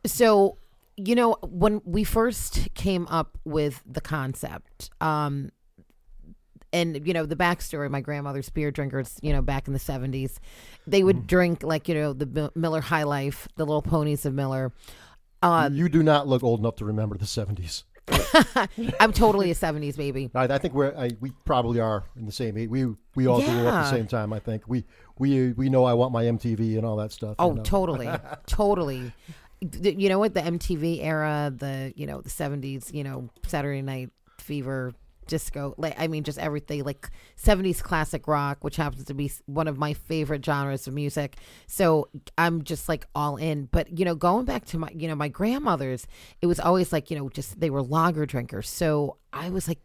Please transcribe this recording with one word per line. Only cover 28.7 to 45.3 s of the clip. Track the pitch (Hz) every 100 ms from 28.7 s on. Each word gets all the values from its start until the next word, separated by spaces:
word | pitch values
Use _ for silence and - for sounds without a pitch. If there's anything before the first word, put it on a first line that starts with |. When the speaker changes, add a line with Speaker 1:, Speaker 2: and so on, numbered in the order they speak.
| 202 151 131 123 - - - - -
Speaker 1:
The, | 180 - 196 170
you | 196
know | 190
what? | 214
The | 196
M | 160 170
T | - 165
V | 165 165
era, | 151 156 151 151 147 127
the, | 139 135 135 -
you | 143
know, | 139
the | -
seventies, | - 143 143 135 135 -
you | 147 139
know, | 131 120 _ -
Saturday | 151 143 139
Night | 135 131 127 _ _ -
Fever, | - 147 127 135 127 123 - _ -
disco, | 156 - 147 139 -
like, | 156 -
I | 165
mean, | 156
just | 151 139
everything, | 156 147 143 147 139
like, | 139 - - - -
seventies | - 202 190 165
classic | - 165 156 143 -
rock, | 147 143 143
which | 147 -
happens | 147 131 -
to | 139
be | 143
s-, | - -
one | 143 156
of | 139
my | 147
favorite | 151 - 160 147 147 135
genres | 143 139 135 -
of |
music. | 139 143 151 143 - - - -
So | - 180 156 139 - - -
I'm | 170 165
just, | 143 156 -
like, | 160 - -
all | 147 143
in. | 160 147 135
But, | - 151 170
you | 180
know, | 160
going | 175 208 254
back | 247 -
to | 165
my, | 160 165
you | 160
know, | 151
my |
grandmother's, | 147